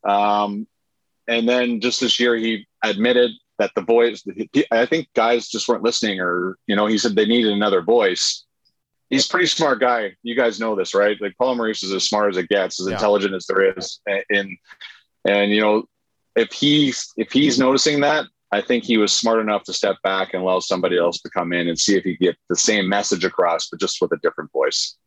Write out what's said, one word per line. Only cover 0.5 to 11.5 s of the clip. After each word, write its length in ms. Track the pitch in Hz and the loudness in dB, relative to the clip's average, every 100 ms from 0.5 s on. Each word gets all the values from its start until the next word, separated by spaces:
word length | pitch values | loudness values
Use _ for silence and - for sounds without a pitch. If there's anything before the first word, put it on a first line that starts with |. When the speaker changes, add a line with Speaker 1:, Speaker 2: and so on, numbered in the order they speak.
| 101 110 _ _ _ _ _ - | -4 -10 _ _ _ _ _ -4
Speaker 1:
and 200 | 117 117 | -2 2
then 320 | 123 123 117 | 2 0 0
just 200 | 120 - | -2 -2
this 180 | 120 - | -2 2
year, 160 | 120 | 2
he 320 | 117 113 110 - _ | 2 -2 -4 -8 _
admitted 480 | 110 98 117 123 123 110 _ _ | -4 0 2 4 2 0 _ _
that 140 | 101 | -2
the 60 | - | -2
voice, 400 | 92 117 120 104 - 92 104 | 2 4 4 0 -12 -10 -4
he, 140 | 139 - | -2 0
I 140 | 117 120 | 0 2
think 220 | 160 147 | -2 -2
guys 340 | - 113 120 - | 0 2 0 -2
just 180 | 110 - | -8 -2
weren't 160 | 117 | 0
listening, 380 | 113 - 110 95 | 0 -2 -4 -2
or, 360 | 90 90 90 92 - | -2 -2 -4 -8 -4
you 100 | 101 | 0
know, 100 | 107 | 2
he 120 | 107 | 2
said 160 | 117 104 | 0 2
they 80 | 107 | 2
needed 260 | 120 110 | 2 2
another 280 | 101 104 95 | 0 2 0
voice. 640 | 85 120 101 90 - - _ _ _ _ _ _ _ | 2 2 2 0 -4 -6 _ _ _ _ _ _ _
He's 160 | 131 - | -2 0
a 20 | |
pretty 160 | 180 170 | 0 0
smart 340 | - 156 120 | 0 0 2
guy. 320 | 123 120 104 92 | 2 0 -4 -8
You 120 | 117 | -6
guys 260 | 117 120 107 | 0 0 0
know 160 | 113 104 | -4 -2
this, 180 | 90 | 0
right? 220 | 95 104 107 | 2 2 0
Like, 140 | 101 - | -6 -2
Paul 160 | 127 | -2